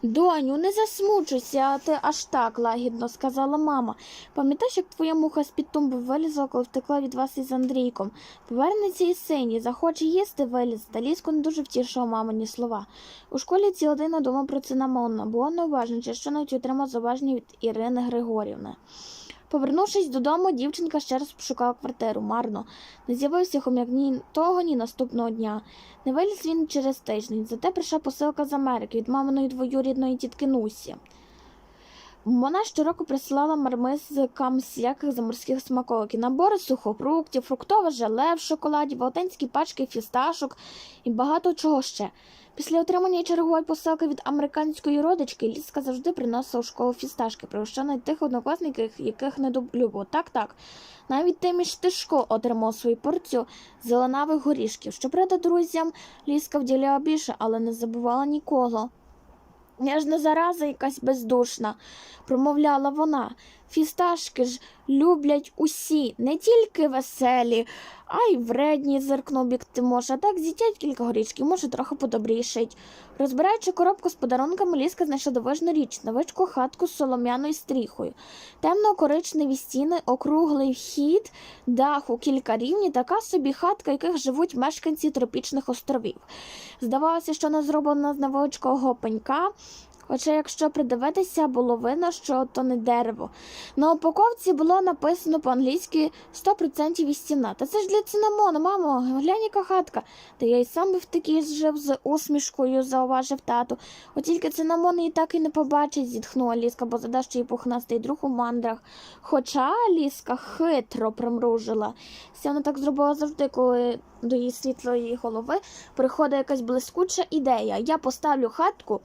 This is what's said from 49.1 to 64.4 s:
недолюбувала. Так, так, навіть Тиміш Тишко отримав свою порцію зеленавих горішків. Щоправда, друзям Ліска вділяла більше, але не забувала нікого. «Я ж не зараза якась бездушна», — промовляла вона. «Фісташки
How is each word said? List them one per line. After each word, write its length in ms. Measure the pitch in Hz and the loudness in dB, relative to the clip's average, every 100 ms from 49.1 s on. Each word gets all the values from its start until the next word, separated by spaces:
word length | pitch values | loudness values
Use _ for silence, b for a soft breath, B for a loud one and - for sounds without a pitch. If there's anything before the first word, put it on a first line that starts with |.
| 214 277 277 | -4 -6 -2
недолюбувала. 680 | 262 262 247 240 233 202 196 | -2 -2 -2 0 0 -2 -4
Так, 200 | 302 330 | -2 -2
так, 260 | 240 208 - B B B B - | -4 -4 -10 B B B B -4
навіть 300 | 269 359 349 | 0 0 0
Тиміш 360 | 359 349 339 - | 0 0 -2 0
Тишко 500 | 359 - - 294 - | -2 -2 0 0 2
отримав 460 | 220 240 226 220 220 | 0 0 0 -2 0
свою 220 | 240 240 | 0 0
порцію 480 | 285 349 - 240 247 B B B | 0 -2 -2 -4 -4 B B B
зеленавих 640 | 233 240 254 269 294 311 285 | 0 2 2 0 0 0 2
горішків. 480 | 262 220 - - | 0 -2 -6 -12
Щоправда, 440 | - 262 339 370 370 | -8 -2 2 2 2
друзям 540 | 349 349 339 320 330 B B B - | 2 2 2 0 -4 B B B -2
Ліска 320 | 294 - 294 | -2 0 -2
вділяла 400 | 254 269 277 277 | 2 2 2 2
більше, 360 | 311 311 269 - | 2 -2 -2 -4
але 220 | 226 226 | -2 0
не 140 | 233 | -2
забувала 520 | 226 233 233 240 247 285 | -4 -6 -2 0 0 0
нікого. 640 | 294 - 277 240 226 240 - - - - - - _ _ - | -2 0 2 2 0 -4 -10 -20 -20 -20 -20 -20 _ _ -4
«Я 200 | 269 302 | 0 0
ж 80 | 302 | 2
не 120 | 320 | 2
зараза 460 | 311 311 339 339 294 | 4 4 2 0 -2
якась 340 | - 269 269 | -2 -4 0
бездушна», — 760 | 254 262 226 247 240 - 214 - B B B B - | 0 0 2 2 2 -2 -6 -6 B B B B -2
промовляла 640 | 262 285 294 294 277 277 | 2 2 4 4 4 2
вона. 460 | 294 320 285 233 247 B B - | 0 0 0 -2 -10 B B -4
«Фісташки 760 | 320 302 - 349 339 - - | 0 0 2 0 0 -4 -2